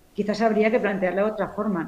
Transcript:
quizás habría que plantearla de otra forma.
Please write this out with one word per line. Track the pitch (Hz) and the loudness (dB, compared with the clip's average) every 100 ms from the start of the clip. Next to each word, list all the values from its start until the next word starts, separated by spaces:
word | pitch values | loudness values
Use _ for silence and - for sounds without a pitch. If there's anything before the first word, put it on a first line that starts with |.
| _ | _
quizás | - 202 202 | -6 -2 2
habría | 226 208 220 | 2 4 2
que | 233 | 2
plantearla | 202 196 185 185 | 0 0 0 0
de | 214 | -2
otra | 214 180 | -2 -6
forma. | - 208 180 | -4 -2 -2